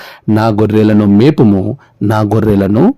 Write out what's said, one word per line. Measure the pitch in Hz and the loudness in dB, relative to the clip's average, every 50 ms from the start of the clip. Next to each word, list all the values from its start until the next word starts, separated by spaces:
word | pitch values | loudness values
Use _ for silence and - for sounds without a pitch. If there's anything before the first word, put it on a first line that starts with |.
| - - - - _ - | -12 -20 -20 -10 _ -4
"నా | 107 107 110 113 | -2 0 0 -2
గొర్రెలను | 107 101 110 104 104 107 107 107 107 107 107 | -2 -2 -2 0 0 0 2 2 2 2 2
మేపుము, | 101 101 101 117 147 156 - 139 107 101 95 95 104 120 - _ _ _ _ | 2 2 2 2 2 2 2 0 0 0 0 -2 -6 -8 -12 _ _ _ _
నా | 98 101 113 107 | -6 -4 -2 -2
గొర్రెలను | 107 104 101 113 104 110 104 98 98 95 104 113 165 214 277 | -2 -2 -2 -2 0 0 0 0 0 0 0 0 0 0 -2